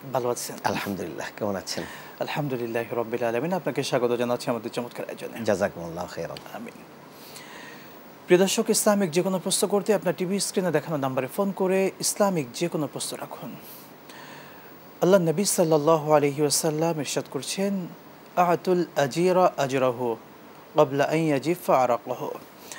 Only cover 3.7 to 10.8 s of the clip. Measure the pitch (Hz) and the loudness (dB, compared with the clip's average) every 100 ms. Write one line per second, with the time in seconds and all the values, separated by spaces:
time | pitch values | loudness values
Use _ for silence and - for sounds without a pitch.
3.7 | 143 139 135 120 120 120 120 - 117 110 | -2 0 0 2 2 0 -2 -2 -4 -4
4.7 | 120 120 - - - - - 113 196 - | -6 -8 -8 -10 -10 -10 -4 0 2 0
5.7 | - 85 165 87 - 82 - - - 226 | -2 -8 -8 -8 -8 -8 -10 -12 -14 -14
6.7 | - - - - - - - - - - | -16 -20 -20 -20 -20 -20 -18 -18 -18 -16
7.7 | - - - - - - 180 190 - 220 | -18 -18 -20 -20 -10 4 6 6 2 2
8.7 | 208 220 202 190 160 180 185 190 - 202 | 2 4 4 2 2 0 0 0 0 2
9.7 | 202 185 196 180 165 180 196 - - 180 | 2 2 2 0 -2 0 -2 -2 0 0
10.7 | 151 | 0